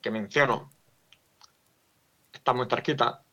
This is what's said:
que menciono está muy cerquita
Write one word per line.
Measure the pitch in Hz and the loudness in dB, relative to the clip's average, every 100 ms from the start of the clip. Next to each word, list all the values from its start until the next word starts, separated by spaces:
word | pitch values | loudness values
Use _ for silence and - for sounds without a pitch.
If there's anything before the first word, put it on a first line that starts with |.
que | - | -6
menciono | 110 98 147 135 110 - _ _ _ _ - _ _ - _ _ _ _ _ _ _ _ | -6 -2 2 2 2 -4 _ _ _ _ -20 _ _ -20 _ _ _ _ _ _ _ _
está | - - | -4 -2
muy | 123 123 | 0 0
cerquita | 120 - 143 117 - _ | 0 0 2 0 0 _